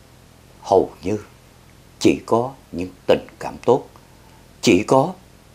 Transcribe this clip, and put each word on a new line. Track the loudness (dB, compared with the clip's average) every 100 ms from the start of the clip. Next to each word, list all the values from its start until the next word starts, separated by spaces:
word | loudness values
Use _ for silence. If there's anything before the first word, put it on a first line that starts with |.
| _ _ -20 _ -20 -14
hầu | 0 0 0 -6
như | -8 -8 -10 _ _ _ _ _ _ -2
chỉ | 0 0 -2
có | -2 -2 -10 -16
những | -12 -12 -10 -2
tình | -2 -2 -16
cảm | -14 -8
tốt, | 0 0 -2 -20 _ -20 -20 -20 _ -2
chỉ | 2 2
có | 4 2 2 -6 -20 _ _